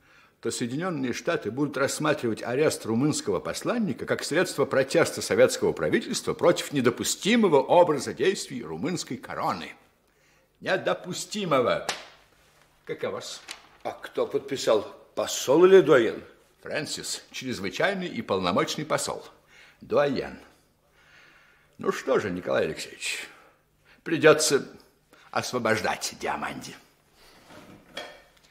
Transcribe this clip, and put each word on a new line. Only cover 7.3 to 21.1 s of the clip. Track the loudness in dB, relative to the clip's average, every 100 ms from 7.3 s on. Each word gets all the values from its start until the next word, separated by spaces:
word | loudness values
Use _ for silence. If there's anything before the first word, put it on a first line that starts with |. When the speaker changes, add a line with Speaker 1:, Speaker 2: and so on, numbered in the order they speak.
| 4 6 4
Speaker 1:
образа | 6 6 6 4 -4
действий | -2 -2 -2 -6 -10
румынской | -8 -6 -4 -4 -6 -10
короны. | -10 -6 -4 -4 -8 -16 _ _ _ _ _ _ _ _
Недопустимого. | -4 -2 -2 -4 -6 -10 -8 -6 0 2 2 0 -4 -10 -12 -20 _ _ _ _ _ _ -12
Каково-с? | -8 -8 -8 -12 -14 -16 -18 -20 _
Speaker 2:
А | -12
кто | -12 -8 -4 -2
подписал? | -2 -4 -4 2 2 0 -12 -12 -6
Посол | -4 -2 2 6 10
или | 10
дуаен? | 10 6 6 -2 -12 -20 _ _
Speaker 1:
Фрэнсис — | -8 -6 -6 -8 -8 -10 -12
чрезвычайный | -10 -8 -6 -6 -2 -2 -2 -6
и | -6
полномочный | -2 0 2 0 0 -4 -2
посол. | -2 -2 -8 -10 -20 _ -20 -20 -18
Дуаен. | -2 0 2 0 -6 -10 -20 _ _ _ _ _ _